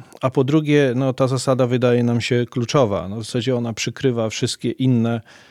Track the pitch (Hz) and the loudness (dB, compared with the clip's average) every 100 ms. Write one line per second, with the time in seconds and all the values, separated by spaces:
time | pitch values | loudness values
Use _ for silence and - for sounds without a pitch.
0 | - - 131 143 131 156 151 147 135 120 | -8 -6 -4 0 2 2 2 2 2 2
1 | 135 127 131 131 135 127 123 127 123 120 | -2 0 0 0 0 0 2 2 2 2
2 | 120 117 - 120 120 127 117 151 117 95 | 2 0 0 0 -2 -4 0 2 2 0
3 | 90 110 110 123 117 123 117 110 - - | -4 -8 -6 -4 -2 -2 -2 -6 -6 -2
4 | 135 117 110 - 123 - 123 - 131 120 | -2 0 -2 -2 -4 -4 -6 -2 2 2
5 | 117 117 - - - | 2 -2 -8 -20 -20